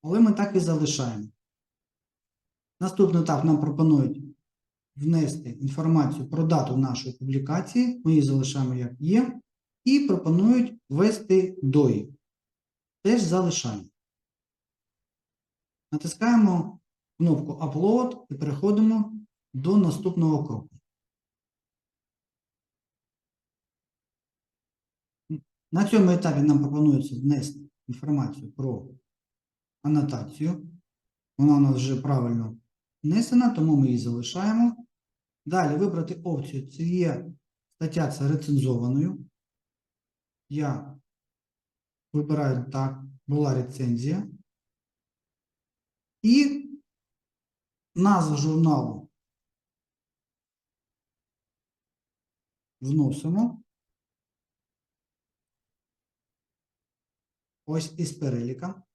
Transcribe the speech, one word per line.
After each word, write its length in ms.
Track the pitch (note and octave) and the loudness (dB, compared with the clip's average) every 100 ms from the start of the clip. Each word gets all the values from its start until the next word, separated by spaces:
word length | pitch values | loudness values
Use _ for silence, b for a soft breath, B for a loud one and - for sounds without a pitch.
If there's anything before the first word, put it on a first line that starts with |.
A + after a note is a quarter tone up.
Але 180 | D#3 G#3 | -2 4
ми 140 | A3 | 4
так 220 | G#3 G3+ F#3 | 4 0 0
і 40 | |
залишаємо. 680 | E3 D#3 D3 - B2 G#2+ G#2+ _ _ _ _ _ _ _ _ _ _ _ _ _ _ _ | 0 0 0 -2 -4 -6 -14 _ _ _ _ _ _ _ _ _ _ _ _ _ _ _
Наступний 440 | F3+ - F#3 E3 | -6 4 4 4
етап: 200 | D#3 C#3+ | 2 0
нам 180 | D#3+ D3 | 2 2
пропонують 600 | D3 C#3+ D#3+ C#3+ B2+ - - - _ _ _ _ _ C#3 | 0 2 4 4 2 -2 -12 -20 _ _ _ _ _ -6
внести 540 | D3 E3 C#3 - A#2+ | 0 0 0 -4 -12
інформацію 800 | A2+ C3+ - D#3+ D#3+ C#3 - C3 | -8 -6 -4 2 2 2 -2 -6
про 140 | D#3+ | -2
дату 340 | D#3+ D#3+ B2+ B2+ | 0 0 0 0
нашої 380 | C3+ A#2+ B2+ - | -2 -4 -8 -10
публікації. 840 | C3 C3+ C3+ E3 F#3+ A#3+ B3 B3 D#3+ | -6 -4 -4 -6 -2 -2 0 0 2
Ми 60 | |
її 120 | D#3 | 2
залишаємо, 500 | C3+ C3+ C3 C#3 B2+ | 4 0 -2 -2 -4
як 180 | B2+ B2 - | -4 -6 -6
є. 420 | D#3 G#3+ C4 - _ _ _ _ | 0 2 2 -6 _ _ _ _
І 160 | B3 C#4+ | 2 2
пропонують 840 | C#4+ F3+ D#3+ E3 G#3+ B3 - - _ | 2 0 2 4 4 4 2 -6 _
ввести 680 | C#3+ G#3 A3 - F#3+ F#3 - | 2 2 0 2 2 2 -2
дої. 500 | C3+ D3 C3 G#2+ - - _ _ _ _ _ _ _ _ | 2 4 4 2 -4 -18 _ _ _ _ _ _ _ _
Теж 180 | G3 A#3+ | 0 2
залишаємо. 640 | E3+ F3+ F3 - A#2+ G#2 - _ _ _ _ _ _ _ _ _ _ _ _ _ _ _ _ _ _ _ _ | 2 0 0 -2 -6 -10 -14 _ _ _ _ _ _ _ _ _ _ _ _ _ _ _ _ _ _ _ _
Натискаємо 880 | D3+ E3 - A3+ A#3 G3+ F3 - - _ _ _ _ | -8 -8 -2 2 6 4 2 -4 -12 _ _ _ _
кнопку 340 | E3+ C#3+ E3+ | 0 2 -2
«Upload» 760 | - D#3 C#3+ G3 A#3+ B3 - - | -6 -4 0 2 2 0 -6 -14
і 60 | C#3+ | -8
переходимо 800 | D3 C#3+ G3 G#3 A3 A3 G#3 - - _ _ | -6 -2 0 4 4 2 -2 -8 -18 _ _
до 240 | C3 D3+ G3+ | -6 2 2
наступного 680 | F3 - F#3 F3 D#3+ D3 | 2 0 -4 0 0 0
кроку. 260 | - A2 - - _ _ _ _ _ _ _ _ _ _ _ _ _ _ _ _ _ _ _ _ _ _ _ _ _ _ _ _ _ _ _ _ _ _ _ _ _ _ _ _ _ _ _ _ _ D#3 _ _ _ | -2 -8 -10 -20 _ _ _ _ _ _ _ _ _ _ _ _ _ _ _ _ _ _ _ _ _ _ _ _ _ _ _ _ _ _ _ _ _ _ _ _ _ _ _ _ _ _ _ _ _ -14 _ _ _
На 160 | E3+ G#3 | -2 2
цьому 240 | A3 F#3 | 4 4
етапі 300 | F3 E3 C#3+ | 4 0 2
нам 180 | D3+ C#3+ | 2 2
пропонується 560 | C#3 D3 D3+ C3 - A#2+ | 2 2 4 2 -2 -4
внести 440 | C3+ C#3+ - - - _ - | 0 0 -4 -12 -20 _ -14
інформацію 640 | A#2+ D3 C#3+ A2+ - A2 | -10 -4 -4 -4 -10 -16
про 360 | - C3 A#2 - - _ _ _ _ _ _ _ _ | -8 -6 -6 -12 -20 _ _ _ _ _ _ _ _
анотацію. 840 | D3 D3+ C#3 A#2+ G#2+ - D#3+ F3+ - - _ _ _ _ _ - | 0 0 0 -6 -10 -6 -6 -6 -12 -20 _ _ _ _ _ 2
Вона 200 | D3 C#3+ | 4 6
у 20 | |
нас 160 | C#3 B2+ | 4 2
вже 260 | C3 C3 | -2 -4
правильно 560 | C#3 C3+ A#2+ A#2 G#2+ A2+ _ _ _ _ | -2 -2 0 -4 -6 -12 _ _ _ _
внесена, 460 | D3+ G3 A#3 B3 B3 | -2 0 2 4 4
тому 260 | E3+ D#3+ D3 | 2 2 4
ми 100 | C3 | 4
її 140 | A#2+ | 2
залишаємо. 840 | A2+ A#2 A#2+ F3+ G#3 A3+ A#3+ A#3 - _ _ _ _ _ D3+ | -2 -6 -6 -4 -2 2 2 0 -20 _ _ _ _ _ -4
Далі 320 | F#3 D#3 D3+ | 0 0 0
вибрати 440 | G3 F3+ - F3+ | 0 -2 -6 -8
опцію, 440 | F3 D3 - C3+ - | -6 -6 -6 -10 -12
це 160 | - | -8
є 420 | E3+ F3+ E3+ B2 - - _ _ _ _ | -4 0 0 -2 -10 -18 _ _ _ _
стаття, 360 | D#3+ E3+ C#3+ | -6 -2 -4
це 160 | - C#3 | -2 -2
рецензованою. 960 | C#3 - C#3 B2 A#2 A#2+ C3+ F3 G3 - _ _ _ _ _ _ _ _ _ _ _ _ | -2 0 0 0 -2 0 0 -2 -4 -16 _ _ _ _ _ _ _ _ _ _ _ _
Я 500 | D3 C#3+ A#2+ - - _ _ _ _ _ _ _ _ _ _ _ | -6 -4 -4 -10 -20 _ _ _ _ _ _ _ _ _ _ _
вибираю 580 | D3+ D3 D3+ C#3 B2 B2 | -6 -2 -2 -2 -4 -6
так, 320 | C3+ C3+ - - - - | -6 -6 -6 -16 -18 -6
була 260 | D3 D3 | -2 0
рецензія. 760 | B2+ A#2+ - B2 A#2 C3+ F#3 - - _ _ _ _ _ _ _ _ _ _ _ _ _ _ _ _ _ _ | -2 -6 -6 -4 -2 -4 -6 -8 -14 _ _ _ _ _ _ _ _ _ _ _ _ _ _ _ _ _ _
І 420 | A3 C4+ C#4 - - - _ _ _ _ _ _ _ _ _ _ _ E3+ | 4 4 4 -2 -10 -18 _ _ _ _ _ _ _ _ _ _ _ 0
назву 420 | G3 F#3+ D#3 D3 | 2 4 2 0
журналу 720 | D#3 D#3+ D#3+ C#3 A#2 G#2 - _ _ _ _ _ _ _ _ _ _ _ _ _ _ _ _ _ _ _ _ _ _ _ _ _ _ _ _ _ _ _ _ _ _ _ _ _ | 0 4 4 2 -2 -8 -16 _ _ _ _ _ _ _ _ _ _ _ _ _ _ _ _ _ _ _ _ _ _ _ _ _ _ _ _ _ _ _ _ _ _ _ _ _
вносимо. 840 | C3 D#3 C#3 - D#3+ F#3+ A#3+ - _ _ _ _ _ _ _ _ _ _ _ _ _ _ _ _ _ _ _ _ _ _ _ _ _ _ _ _ _ _ _ _ _ _ _ _ _ _ _ _ - | -4 0 0 -2 -4 -2 -2 -4 _ _ _ _ _ _ _ _ _ _ _ _ _ _ _ _ _ _ _ _ _ _ _ _ _ _ _ _ _ _ _ _ _ _ _ _ _ _ _ _ -6
Ось 280 | D#3+ - - | -6 -6 -8
із 140 | D#3 | -8
переліка. 720 | - C#3 A#2+ A#2+ B2+ F3+ G3 _ | -6 -6 -4 -6 -8 -12 -12 _